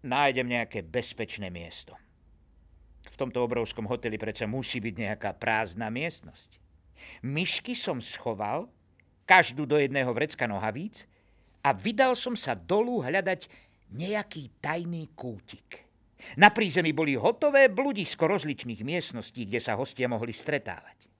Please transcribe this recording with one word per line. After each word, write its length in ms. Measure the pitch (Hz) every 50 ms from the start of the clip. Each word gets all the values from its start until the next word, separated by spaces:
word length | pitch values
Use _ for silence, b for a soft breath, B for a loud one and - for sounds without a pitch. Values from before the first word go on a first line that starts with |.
nájdem 480 | - 127 123 139 147 139 131 127 127 123
nejaké 320 | 123 120 117 - - 107
bezpečné 720 | 90 80 - 123 113 - - - 113 - - - 101 92 87
miesto. 400 | 85 85 80 - - - - - - _ _ _ _ _ - - _ - _ _ - _ - - - - - - -
V 160 | - - -
tomto 240 | - 139 127 110 123
obrovskom 480 | 123 117 117 120 113 104 - - 110 98
hoteli 260 | - 98 - 117 107 107
predsa 240 | 110 110 104 - 120
musí 320 | 104 110 135 127 - -
byť 180 | 127 101 117 95
nejaká 380 | 87 113 98 107 - - 101 92
prázdna 560 | - - 107 113 110 113 92 85 104 113 107
miestnosť. 720 | 113 127 156 170 165 - - 78 - - - - - - - _ _ _ _ - B B B B B B B
Myšky 480 | 127 139 156 185 175 - - - - 247
som 240 | 240 - - 156
schoval, 720 | 123 110 - - - - 123 110 95 107 104 120 156 214 247 _ _ _ _ _ _ _ _ _ _ _
každú 400 | - 185 185 170 - 123 139 151
do 160 | 127 147 151
jedného 320 | 143 135 135 139 131 127 120
vrecka 320 | 127 147 156 - - 127
nohavíc, 640 | 113 104 95 104 110 107 131 175 214 - - - b b b b b b b b b b b _
a 80 | - -
vydal 400 | 95 95 220 233 214 262 262 254
som 240 | 247 - 254 240
sa 160 | 214 - 135 117
dolu 480 | 95 82 - 185 208 233 240 247 220
hľadať 480 | - 127 160 196 185 190 185 - - b b b b b b b b _
nejaký 640 | 101 120 170 190 214 208 202 - - 156 139 117 _ _
tajný 480 | - 143 156 175 175 170 170 165 156 - -
kútik. 720 | - - 123 110 98 - - - - _ _ - - - _ _ _ _ _ _ B B B B
Na 160 | - 190 208 202
prízemí 400 | - 214 185 135 175 170 156 151
boli 240 | 147 160 147 139
hotové 560 | 120 107 226 233 - 302 294 277 277 269 254 196
bludisko 560 | 202 277 285 262 202 180 - - - 170 156
rozličných 560 | 202 190 147 151 139 - - 123 113 107 110
miestností, 640 | 135 165 180 151 - - 117 104 - - 127 117 98
kde 80 | 104
sa 160 | 120 - - 110
hostia 320 | 98 135 131 - - 127
mohli 240 | 123 123 107 117 120
stretávať. 800 | - - - - 151 139 - - 87 78 - - - _ _ _ _ _